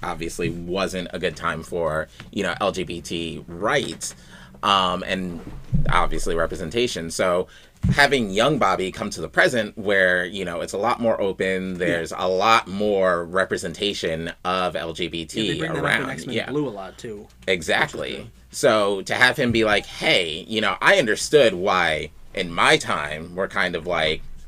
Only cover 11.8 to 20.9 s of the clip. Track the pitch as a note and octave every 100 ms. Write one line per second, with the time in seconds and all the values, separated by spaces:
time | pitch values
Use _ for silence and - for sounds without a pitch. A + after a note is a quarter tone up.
11.8 | F2 E2+ D#2+ - F#2 F#2 G#2+ A2+ F2 G2
12.8 | G#2+ G2 F#2 F2 E2+ F#2+ F#2+ F2+ F2+ D#2+
13.8 | G#2 G2 F2+ D#2+ E2+ - F2+ F#2 F2+ D#2+
14.8 | E2 D#2+ E2+ E2 D#2+ G#2+ G#2 D#3+ - -
15.8 | - A2+ C3 - - A2 - C#3+ C#3 G2
16.8 | F#2 - A#2+ G#2 - - - F#2 D#2 G2+
17.8 | D#3 D#2+ C2+ C2 A2 - - - C#3 A2
18.8 | G2+ G2 F#2 G#2+ B2+ B2+ B2 A2+ G#2+ G2+
19.8 | - - - B2+ E2+ D#2+ - A2 G#2 F2+
20.8 | D3